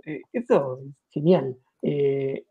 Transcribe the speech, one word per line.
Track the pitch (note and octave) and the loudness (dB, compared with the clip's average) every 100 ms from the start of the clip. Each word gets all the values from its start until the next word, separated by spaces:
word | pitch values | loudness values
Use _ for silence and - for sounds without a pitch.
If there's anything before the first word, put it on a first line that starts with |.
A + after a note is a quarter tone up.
| D#3 | -12
Eh, | D3+ - | -12 -8
eso | B3 A#3+ G3 C#3 B2+ | -6 2 2 2 -4
es | C#3 - _ | -12 -18 _
genial. | - D#3 F3+ C3+ B2 _ _ | -2 4 4 2 -8 _ _
Eh, | - C#3+ C#3 C#3 C3+ - - | -2 0 2 0 -2 -6 -4